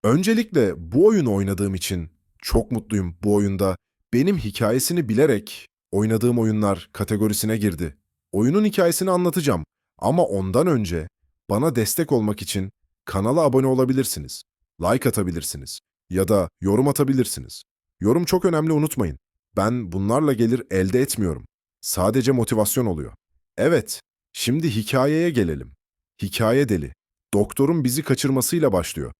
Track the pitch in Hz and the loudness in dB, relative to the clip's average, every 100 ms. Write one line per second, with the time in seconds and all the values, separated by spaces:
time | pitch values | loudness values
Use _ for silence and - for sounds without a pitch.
0 | 104 139 190 226 220 160 104 78 85 113 | 2 2 2 0 0 2 0 -2 -2 4
1 | 202 214 131 98 98 92 101 92 - 92 | 6 6 2 0 0 -2 -2 -4 -4 -6
2 | 80 _ _ _ - - 220 113 - 107 | -6 _ _ _ -2 -2 0 -6 -2 -2
3 | 90 87 104 104 101 98 98 90 _ _ | -2 -4 0 2 2 0 0 -2 _ _
4 | _ 120 165 190 110 - 110 123 127 175 | _ 0 2 0 -4 -2 0 0 0 -2
5 | 123 113 151 107 - - - _ _ 98 | 0 2 2 2 -4 -18 -20 _ _ -2
6 | 107 113 120 120 110 107 104 95 - - | 2 2 2 2 2 2 0 -2 -6 -8
7 | 101 107 107 104 110 110 104 82 85 - | -4 0 0 0 -2 0 0 -2 -6 -8
8 | _ _ _ 98 120 185 214 202 175 165 | _ _ _ 0 2 2 2 2 0 2
9 | 185 180 180 180 143 92 76 _ _ _ | 0 0 0 0 -2 -2 -4 _ _ _
10 | 107 165 160 98 95 110 180 139 98 85 | 0 2 0 0 0 2 2 0 0 -4
11 | 78 _ _ _ _ 101 160 120 107 - | -8 _ _ _ _ -2 0 0 -2 -2
12 | 160 131 107 104 95 101 95 _ _ _ | 0 0 0 -4 -6 -6 -6 _ _ _
13 | - 95 104 151 151 127 131 131 127 131 | -6 -4 0 2 2 2 2 2 2 0
14 | 127 - 69 - - _ _ _ 85 127 | -2 -6 -10 -16 -18 _ _ _ -2 0
15 | 131 110 92 82 76 71 64 - _ _ | 0 -2 -4 -4 -8 -12 -14 -16 _ _
16 | _ 92 92 104 87 _ 95 104 139 135 | _ -2 2 2 0 _ 0 2 2 0
17 | 139 131 123 - 60 - - _ _ _ | 0 0 0 -4 -12 -18 -20 _ _ _
18 | 98 147 170 185 185 160 160 156 156 - | 2 2 2 2 2 2 2 0 0 -2
19 | 92 65 _ _ _ - 101 123 98 92 | -4 -4 _ _ _ -2 0 0 -4 -4
20 | 98 123 151 120 113 120 - 95 95 123 | 0 2 2 2 2 0 -2 0 2 2
21 | 139 - 92 69 - _ _ _ - - | 0 -2 -4 -4 -12 _ _ _ -8 0
22 | 92 127 120 131 110 110 104 - 117 82 | 0 2 2 2 0 0 0 0 -2 -4
23 | 62 - _ _ _ - 127 165 - - | -8 -14 _ _ _ -2 2 2 -2 -12
24 | _ _ _ - - 139 160 107 107 135 | _ _ _ -6 -2 0 0 -2 -2 0
25 | 135 156 175 131 87 73 64 _ _ _ | 2 0 0 0 0 -2 -10 _ _ _
26 | _ _ 95 - 110 127 135 95 69 - | _ _ -8 0 2 2 2 0 -4 -12
27 | _ _ _ 101 104 - 139 170 127 131 | _ _ _ 0 0 0 0 2 0 -2
28 | 151 131 143 131 120 170 147 95 82 - | -2 0 2 0 0 0 2 0 -2 -8
29 | 64 | -10